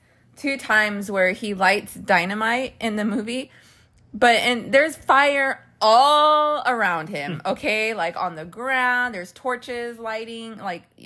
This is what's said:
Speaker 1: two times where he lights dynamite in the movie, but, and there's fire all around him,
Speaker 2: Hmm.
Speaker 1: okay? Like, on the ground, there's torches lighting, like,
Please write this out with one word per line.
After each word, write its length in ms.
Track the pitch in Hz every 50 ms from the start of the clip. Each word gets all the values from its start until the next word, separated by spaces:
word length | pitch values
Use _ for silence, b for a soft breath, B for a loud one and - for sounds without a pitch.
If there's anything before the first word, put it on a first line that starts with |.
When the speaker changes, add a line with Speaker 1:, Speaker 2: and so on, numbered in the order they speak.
| b b b b b b b
Speaker 1:
two 240 | - - 277 277 254
times 500 | - - 214 214 214 208 202 202 202 202
where 220 | 202 190 185 185
he 240 | 196 233 233 208 202
lights 400 | 185 190 185 202 208 - - -
dynamite 800 | - - - 196 175 170 185 202 214 220 226 233 254 262 - - -
in 160 | - 226 208
the 80 | 214 208
movie, 480 | 214 202 240 208 226 240 254 277 285 b b b b b b b b b b b _
but, 220 | - 208 247 240 233
and 380 | 220 - 240 247 233 - -
there's 240 | 226 269 302 320 -
fire 680 | - - - 311 269 285 285 285 277 269 269 - - - _ _ -
all 840 | 208 220 220 233 - 285 - 196 302 302 302 302 302 302 302 294 -
around 440 | 247 254 226 208 185 170 165 156 175
him, 240 | 202 143 143 147 170 - -
Speaker 2:
Hmm. 80 | 190
Speaker 1:
okay? 420 | 247 - - - 214 220 214 220 226
Like, 220 | 202 170 175 175
on 180 | - - 180 170
the 100 | 156 160
ground, 720 | 175 170 208 247 262 262 254 254 247 247 247 247 247 220
there's 160 | 180 180 -
torches 680 | - - - 254 247 240 240 - 247 240 240 240 233 226
lighting, 580 | 226 220 220 220 226 226 233 226 226 226 220 208
like, 240 | 196 196 175 175 - _ _ _ -